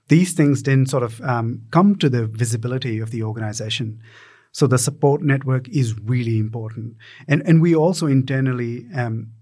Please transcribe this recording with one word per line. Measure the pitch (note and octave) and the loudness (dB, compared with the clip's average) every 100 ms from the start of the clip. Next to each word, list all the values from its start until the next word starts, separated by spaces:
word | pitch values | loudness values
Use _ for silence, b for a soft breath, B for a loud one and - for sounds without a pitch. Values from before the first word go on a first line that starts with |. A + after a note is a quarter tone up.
| _ | _
these | D#3+ F3+ | 4 4
things | - D3 C3 | 2 2 2
didn't | A#2+ C3+ C3 | 2 2 2
sort | C#3 | 0
of, | A#2+ A2+ | -2 -6
um, | - A#2+ A2+ B2 - | -4 -2 -2 -6 0
come | E3 G3+ G3 | 4 4 4
to | D#3 | 0
the | A#2+ A2 | 0 -2
visibility | A2 A#2+ A2+ A#2+ B2+ B2+ A2 | -2 -4 -2 -4 -6 -4 -6
of | A2 | -6
the | A#2 | -6
organisation. | A2 A2 A2 G2+ A2 - A2 G#2+ B B B B B - | -6 -6 -8 -6 -8 -6 -6 -10 B B B B B 0
So | C3+ | 2
the | B2 | 2
support | D3 C#3+ C#3+ D3 | 0 0 0 2
network | C#3+ C#3 C3+ C3 C3 | 0 0 0 -2 -2
is | D#3 A#2 A2 | -2 -2 -4
really | G#2 B2 A#2 A2 | -2 -2 0 -2
important. | G#2+ A2+ A2 A2 A2+ - B B - | -2 -6 -12 -10 -12 -14 B B -2
And, | D3 D#3 | 0 4
and | D#3+ | 6
we | E3+ D#3+ | 6 4
also | E3 F#3 D#3 | 2 2 2
internally, | C3+ C3 C3+ C3 B2 A#2+ A#2+ A#3+ D3+ | 2 2 0 0 -2 -6 -8 -8 -6
um, | A#2+ A2+ A2 - | -4 -6 -10 -18